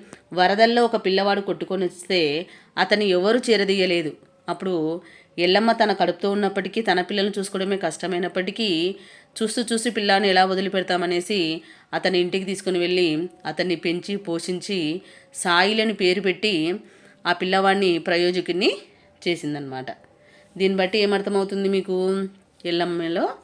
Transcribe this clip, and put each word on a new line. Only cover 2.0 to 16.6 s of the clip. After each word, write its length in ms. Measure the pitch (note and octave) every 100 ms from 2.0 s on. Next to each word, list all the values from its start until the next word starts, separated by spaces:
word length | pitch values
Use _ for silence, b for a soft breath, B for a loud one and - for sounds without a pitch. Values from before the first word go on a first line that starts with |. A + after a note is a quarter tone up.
| - F#3 D3+ D3+ G3 B B -
అతన్ని 280 | F#3+ G#3 G#3
ఎవరు 320 | F3+ G3 A#3+
చేరదీయలేదు. 760 | A#3+ G#3 G3+ G3 F#3 E3+ D#3 - _ _ -
అప్పుడు 520 | - F#3+ F3 D#3 F3 B B B -
ఎల్లమ్మ 320 | F3 F#3+ A3+
తన 220 | A3+ G#3+
కడుపుతో 380 | F#3+ F3 F3 G3+
ఉన్నప్పటికీ, 500 | G3+ G3 G3 F#3+ A3+
తన 200 | A3 F3+
పిల్లల్ని 320 | F3+ G#3 G3+ G3+
చూసుకోవడమే 380 | F#3+ F#3+ F#3+ F#3+
కష్టమైనప్పటికీ, 1160 | E3+ - F3+ F3 F3+ F#3 F#3 G3+ A3 D#3+ F3+ G3 B B B -
చూస్తూ 200 | A3 B3
చూసి 280 | A#3 A3+ A#3+
పిల్లాన్ని 400 | G#3+ G3+ G3 G3+
ఎలా 160 | F#3 F#3+
వదిలిపెడతామనేసి 1160 | F#3 F#3+ F#3+ F3+ F3+ F3 F3 F3 G#3 D#3+ D#3+ B B B
అతని 260 | E3 F#3 F#3
ఇంటికి 260 | F3 F#3+ F#3+
తీసుకుని 340 | F#3+ F#3+ F3+
వెళ్ళి 500 | F3 F3+ F3 D3+ F3 - D#3
అతన్ని 300 | D#3 F3 D#3+
పెంచి 400 | F3 F3 E3+ G3+
పోషించి 840 | F#3+ E3 F3 F3+ E3+ G3 D3+ F3+ B B B
సాయిలని 600 | - F#3 F3 G3 A3 A3
పేరు 280 | G#3 F3+ F3+
పెట్టి 520 | F#3 F3+ G#3+ E3+